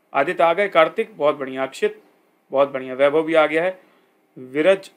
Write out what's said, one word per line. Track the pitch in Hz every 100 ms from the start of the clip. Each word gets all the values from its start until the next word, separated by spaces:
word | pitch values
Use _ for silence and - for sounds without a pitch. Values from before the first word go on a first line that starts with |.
| _
आदित्य | 143 143 165
आ | 170
गए, | 170 202
कार्तिक | 170 160 165 214 -
बहुत | 147
बढ़िया, | 147 135 131
अक्षित | 135 - 208 - _ _ _ _ -
बहुत | 131 139
बढ़िया, | 131 131
वैभव | 127 143 156
भी | 160
आ | 160 151
गया | 160
है, | 185 185 _ _ _ _ _ -
विरज, | 127 139 170 196 -